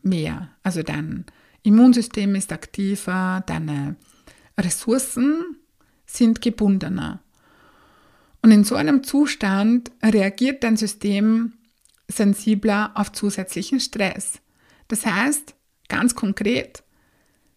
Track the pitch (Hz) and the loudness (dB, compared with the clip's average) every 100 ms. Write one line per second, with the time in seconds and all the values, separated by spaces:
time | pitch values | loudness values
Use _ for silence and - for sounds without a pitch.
0 | 190 180 156 - 180 _ 190 170 160 151 | -2 -2 -2 -8 -12 _ -6 -4 -4 -6
1 | 156 - - - _ _ 214 214 254 240 | -6 -10 -12 -20 _ _ 4 8 8 6
2 | 226 - 202 196 - 156 - - 196 202 | 0 -4 -2 -2 -4 -10 -12 -6 -4 -4
3 | - 185 185 185 185 165 156 143 139 180 | -4 -4 -2 -4 -6 -6 -6 -6 -6 -10
4 | _ _ _ - _ - 180 - - 254 | _ _ _ -20 _ -6 -4 -4 -2 -2
5 | 254 240 269 320 349 - _ _ _ _ | -2 -2 0 0 -4 -12 _ _ _ _
6 | - - 233 226 240 226 208 190 180 185 | -18 0 2 2 -2 0 0 0 -2 -6
7 | - - - _ _ _ _ _ _ _ | -8 -10 -18 _ _ _ _ _ _ _
8 | _ _ _ _ 226 214 208 254 302 277 | _ _ _ _ 8 8 6 2 2 2
9 | 277 277 285 - 202 196 214 240 240 - | 2 0 0 0 -2 0 2 0 -2 -2
10 | 220 214 196 196 262 269 233 220 214 - | 2 2 2 0 -2 0 0 0 -2 -4
11 | 208 202 214 226 233 - _ _ _ _ | -2 0 2 2 0 -8 _ _ _ _
12 | - - 202 196 - 208 220 202 208 - | -10 0 2 2 0 0 2 0 -2 -4
13 | 202 - 202 196 185 - 196 262 - 220 | -6 -4 -4 -4 -8 -8 -4 -2 -2 -4
14 | 190 - - - _ _ _ _ - 220 | -4 -4 -10 -12 _ _ _ _ -8 -4
15 | 220 190 262 294 - - _ _ - - | -2 0 0 -2 -6 -20 _ _ -10 -2
16 | 240 - 214 202 208 247 - - _ _ | -2 0 -4 -2 -2 -2 -4 -14 _ _
17 | _ _ _ _ _ | _ _ _ _ _